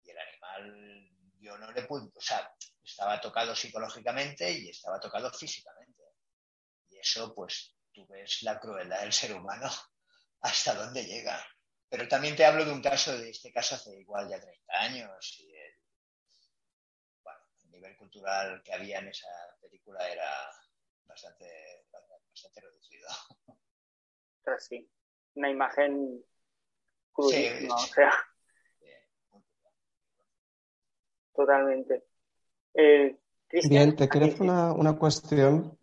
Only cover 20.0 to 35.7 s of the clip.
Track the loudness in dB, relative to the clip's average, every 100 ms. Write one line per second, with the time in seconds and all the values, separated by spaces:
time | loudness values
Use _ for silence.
20 | -10 -8 -8 -8 -12 -18 _ _ _ _
21 | _ -20 -20 _ -20 -20 -20 -20 _ -20
22 | _ -20 _ -20 -20 -20 -20 _ _ -20
23 | -18 -18 -18 _ _ _ _ _ _ _
24 | _ _ _ _ -8 -8 -8 -18 -18 _
25 | _ _ _ -6 -4 -2 -2 0 0 0
26 | -6 -10 -18 _ _ _ _ _ _ _
27 | _ 0 2 2 0 -4 -4 -4 0 6
28 | 6 6 -2 _ _ _ _ _ -20 -20
29 | _ _ _ _ _ _ _ _ _ _
30 | _ _ _ _ _ _ _ _ _ _
31 | _ _ _ 0 4 6 4 0 -2 -4
32 | _ _ _ _ _ _ _ 6 10 10
33 | 8 0 _ _ _ 2 6 8 8 6
34 | 4 6 4 4 2 4 2 4 2 4
35 | 2 2 0 6 6 6 0